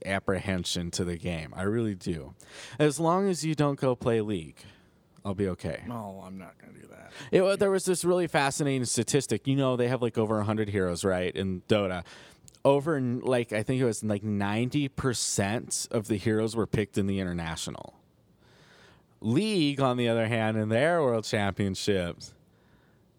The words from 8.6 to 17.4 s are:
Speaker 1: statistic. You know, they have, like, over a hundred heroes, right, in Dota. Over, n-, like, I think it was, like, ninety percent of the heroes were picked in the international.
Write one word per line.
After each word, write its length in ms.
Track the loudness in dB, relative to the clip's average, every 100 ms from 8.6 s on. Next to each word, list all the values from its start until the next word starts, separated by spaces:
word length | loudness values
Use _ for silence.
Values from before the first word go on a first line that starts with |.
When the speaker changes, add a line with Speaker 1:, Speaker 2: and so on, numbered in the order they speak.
| 0 0
Speaker 1:
statistic. 640 | 0 0 2 2 2 -2 0
You 80 | 2
know, 200 | 2 2
they 120 | 2
have, 120 | 0
like, 160 | 0 0
over 220 | 2 2
a 60 |
hundred 240 | 0 0 0
heroes, 360 | 0 0 0
right, 300 | 0 2 0
in 280 | -2 -2 -2
Dota. 420 | 2 2 2 -4 -10 -18 -20 -20 -20 0
Over, 320 | 4 4 2 0
n-, 240 | 0 -2
like, 320 | 0 0 0
I 120 | -2
think 180 | 0 0
it 20 |
was, 200 | 0 0
like, 180 | -2 -2
ninety 640 | -2 -2 0 0 0 0 -2
percent 1000 | -2 -2 -2 -2 0 0 -2 -4 -6 -4
of 160 | -4 -2
the 100 | -2
heroes 380 | 0 0 0
were 140 | -2 -2
picked 280 | 0 -2 0
in 120 | 0
the 100 | 0
international. 760 | -2 -4